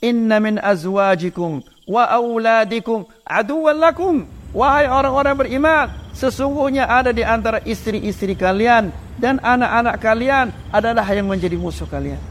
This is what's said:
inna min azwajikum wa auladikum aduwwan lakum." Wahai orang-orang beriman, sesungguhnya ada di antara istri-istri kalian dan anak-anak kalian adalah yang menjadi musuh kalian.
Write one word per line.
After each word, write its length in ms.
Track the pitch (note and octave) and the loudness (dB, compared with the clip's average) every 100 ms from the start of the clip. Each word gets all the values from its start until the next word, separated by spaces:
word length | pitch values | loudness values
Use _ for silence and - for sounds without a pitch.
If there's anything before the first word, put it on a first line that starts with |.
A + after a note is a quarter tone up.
inna 360 | A#3 A#3+ A3+ G#3+ | 0 0 2 2
min 160 | G#3+ G#3+ | 2 0
azwajikum 1040 | G3 G3 E3 G3 G3 F#3 F3 E3+ F3 D3 - _ - | 0 0 0 0 2 2 0 -4 -6 -6 -10 _ -4
wa 160 | G#3 A#3+ | 0 2
auladikum 960 | A#3 A#3+ A3+ A3+ A3+ G#3+ A3+ A3+ A3+ F#3+ - - | 2 0 0 2 2 2 -2 -2 -4 -4 -18 -4
aduwwan 520 | F3 G#3+ D4+ D#4 D4+ | -2 0 0 0 4
lakum." 380 | E4 E4 F#4 D#4 - - - | 2 2 0 0 -2 -14 -10
Wahai 320 | - C4+ C#4+ D4 | 0 2 4 4
orang-orang 440 | C4 C#4 C4 C#4 | 2 2 2 2
beriman, 520 | C#4 C4 B3+ D4+ D#4+ C4+ - - | 0 0 0 2 2 0 -6 -14
sesungguhnya 720 | - C4 A#3 C4+ C#4+ C#4 C4+ B3 | -4 -4 0 -2 0 0 0 2
ada 240 | A#3+ B3+ | 2 2
di 80 | A#3 G#3+ | 0 0
antara 320 | A3+ A3+ A3 | 0 0 -2
istri-istri 760 | - G#3+ - G#3 G#3 G3 G3 F#3+ | -4 -6 -4 -4 -4 -4 -4 0
kalian 560 | F#3 F#3+ A3+ A#3+ G3+ - - - | 0 2 4 4 2 -4 -14 -4
dan 240 | A#3+ C4+ | 0 0
anak-anak 560 | A#3 B3 A#3+ A3+ A#3 G3 | 2 2 2 2 0 0
kalian 560 | A3 A3+ B3+ C4+ B3+ - - | 0 0 2 0 0 -4 -2
adalah 360 | G#3 A3 A#3 G3 | 0 0 0 0
yang 160 | G3+ G3 | -2 0
menjadi 320 | G3 F3 E3+ | -2 -2 -2
musuh 280 | F3 D#3+ - | -6 -8 -8
kalian. 280 | C#3+ C#3 C#3 - | -6 -6 -8 -12